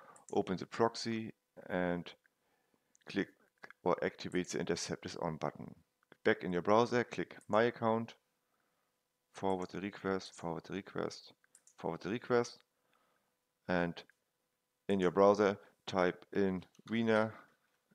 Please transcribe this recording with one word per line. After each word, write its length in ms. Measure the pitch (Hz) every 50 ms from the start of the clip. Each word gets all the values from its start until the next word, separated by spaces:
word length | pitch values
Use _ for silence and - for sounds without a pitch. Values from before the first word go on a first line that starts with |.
| - - - - - - -
open 240 | - 101 - 95 82
the 80 | -
proxy 680 | - - - 113 113 - - - 117 113 110 110 110 - _ _ _ _ - - -
and 420 | 98 90 90 90 87 87 82 - - _ _ _ _ _ _ _ _ _ _ _ _ _ _ _ _ _ _ -
click 220 | - 98 90 - - _ _ _ _ _ - - - _ -
or 120 | 90 87 - -
activate 460 | 90 - - - 87 - 90 87 -
the 100 | - -
intercept 460 | 90 85 85 - - - 85 - -
is 100 | 92 - -
on 200 | - 85 80 76
button. 360 | 73 73 - - - - - - - _ _ _ _ _ _ - -
Back 180 | 107 107 - -
in 80 | 92
your 100 | 87 87
browser, 420 | 78 101 107 113 120 117 117 123 113
click 340 | - - - 82 - - - - -
My 160 | 101 107 117
Account, 520 | 120 117 - 117 113 113 113 117 - - _ _ _ _ _ _ _ _ _ _ _ _ _ _ _ _ _ _ _ _ _ _ _
forward 380 | - - - 95 95 92 90 -
the 100 | - 87
request, 540 | 92 101 - - - 95 95 95 - - -
forward 300 | - - 85 82 82 -
the 80 | - 85
request, 580 | 95 101 - - 90 85 82 - - - - - _ _ _ _ _ _ - - -
forward 240 | - 82 85 82
the 80 | - 87
request, 500 | 107 120 - - 123 120 120 - - - _ _ _ _ _ _ _ _ _ _ _ _ _ _ _ _ _ _ _ _ _ -
and 360 | 92 87 87 85 82 - - _ _ _ _ _ _ _ _ _ _ _ _ _ _ _ _ -
in 100 | 101 98
your 120 | 92 87
browser 460 | 80 95 98 101 101 98 107 98 101 101 - - _ _ _
type 400 | - - 95 90 90 87 - - - -
in 300 | 101 98 95 92 90 85 - _ _ - -
Wiener 440 | 107 117 113 113 110 107 110 110 107 - - - _ _ _ _ _ _ _ _ _